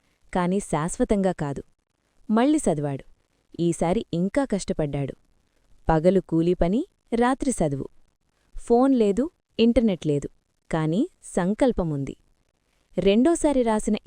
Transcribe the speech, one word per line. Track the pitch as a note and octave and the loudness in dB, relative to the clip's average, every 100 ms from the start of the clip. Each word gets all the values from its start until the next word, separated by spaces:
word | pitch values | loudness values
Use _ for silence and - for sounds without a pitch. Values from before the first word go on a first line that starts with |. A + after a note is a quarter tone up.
| _ _ _ | _ _ _
కాని | F#3+ F3 G3 | -2 -2 -2
శాశ్వతంగా | - D#3 E3 - B3+ G#3 F#3+ | -2 -4 -4 -2 0 0 0
కాదు." | F3 C#3+ C#3 - _ _ _ _ _ - | -2 -6 -8 -12 _ _ _ _ _ -2
మళ్ళీ | A3 C4 D#4 | 2 2 2
చదివాడు. | A3 D3+ C#3+ C#3 - - _ _ _ - | 0 -2 -2 -6 -12 -20 _ _ _ -4
ఈసారి | E3+ E3 E3+ F3+ - | -2 0 0 -2 -4
ఇంకా | E3 F#3 - C#4 | -4 -2 -2 -2
కష్టపడ్డాడు. | G3 - F#3 D3+ C#3+ C#3 - _ _ _ _ _ - - | -4 -4 -4 -4 -4 -6 -10 _ _ _ _ _ -10 -2
పగలు | D#3+ E3 F#3+ | 2 4 2
కూలీ | - E3 E3+ | 2 0 0
పని, | F3+ F3 G#3+ F4+ _ _ A#3 | 0 0 -2 -4 _ _ -2
రాత్రి | A#3+ C4 C#4+ | 0 0 -2
చదువు. | A3+ D#3+ C#3 - _ _ _ _ _ _ - | -2 -2 -4 -10 _ _ _ _ _ _ -10
ఫోన్ | - A#3+ C4+ C4 | 0 2 4 4
లేదు, | G#3 G3 D4+ - _ - | 2 0 -4 -8 _ 0
ఇంటర్నెట్ | A#3 A#3+ A3+ F3+ D#3 | 2 4 2 0 -2
లేదు, | C#3+ - _ _ _ - | -2 -4 _ _ _ -6
కాని | E3 D#3 E3+ E4+ _ | -2 0 0 -2 _
సంకల్పముంది. | - - F3+ G#3+ C4 G#3+ E3+ C#3+ C3+ - _ _ _ _ _ _ _ - | -8 -4 -2 0 0 0 -2 -4 -8 -10 _ _ _ _ _ _ _ -2
రెండోసారి | F#3 G#3 C#4 E4+ D#4 C4+ | 2 4 4 2 2 2
రాసిన | A#3 G#3+ - G#3+ | 2 0 -2 -4